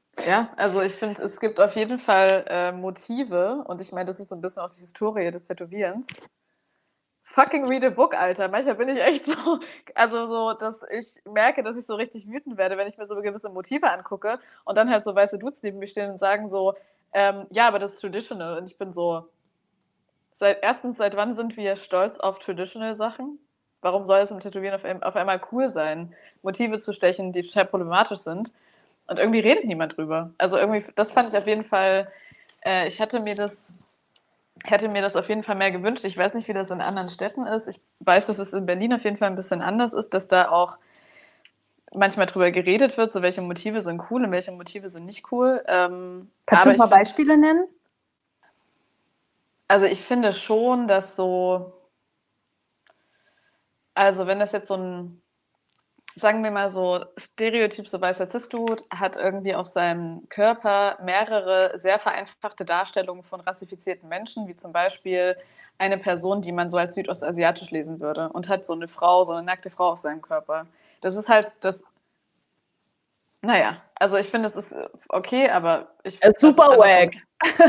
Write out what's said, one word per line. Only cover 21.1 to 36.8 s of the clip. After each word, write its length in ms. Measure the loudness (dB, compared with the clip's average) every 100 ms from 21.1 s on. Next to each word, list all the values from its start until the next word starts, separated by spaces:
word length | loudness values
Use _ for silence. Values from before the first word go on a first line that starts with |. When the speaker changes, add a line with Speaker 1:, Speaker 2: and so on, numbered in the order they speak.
| 0
Speaker 1:
wann 180 | -4
sind 240 | -4 -8 -6
wir 180 | -6 -6
stolz 420 | -2 -2 -2 -2
auf 200 | -4 -4
traditional 560 | -8 -8 -8 -8 -8 -6
Sachen? 440 | -6 -6 -14 -14 _ _ _ _
Warum 240 | -2 -2 2
soll 140 | 4
es 120 | 2
im 80 | -4
Tätowieren 360 | -12 -8 -6 -6
auf 100 | -6
ein-, 180 | -6
auf 120 | -4 -4
einmal 260 | -2 -4 -4
cool 160 | -4 -2
sein, 440 | -2 -4 -6 -10 -18 -20 _
Motive 360 | -8 -4 -4 -4
zu 140 | -8
stechen, 400 | 0 2 2 -4
die 80 | -6
total 220 | -4 -2 0
problematisch 540 | -2 0 2 0 -2
sind? 320 | -8 -10 -10 _ _ _ _ _ -8
Und 120 | 0
irgendwie 200 | 2 2
redet 260 | 4 2 0
niemand 320 | -4 -6 -6
drüber. 340 | -6 -6 -6 -2
Also 200 | 0 2
irgendwie, 260 | 0 -2 -4 -4
das 160 | 0
fand 180 | 2 2
ich 60 | 0
auf 100 | 0
jeden 180 | -2 0
Fall, 460 | 0 2 0 -2 -10 -20 _ _ _ -2
äh, 220 | 0 -2
ich 120 | -4
hatte 220 | -4 -4
mir 140 | -4 -6
das, 420 | -6 -10 -20 -20 _ _ _ _ _ _ _ -16
hätte 260 | -2 0 0
mir 120 | -2
das 120 | -2 -2
auf 140 | -4
jeden 140 | -4
Fall 120 | -4 -2
mehr 160 | -2
gewünscht. 320 | -2 -4 -4 -6
Ich 120 | -2
weiß 160 | -2 -4
nicht, 120 | -6
wie 60 |
das 180 | -6 -6
in 100 | -6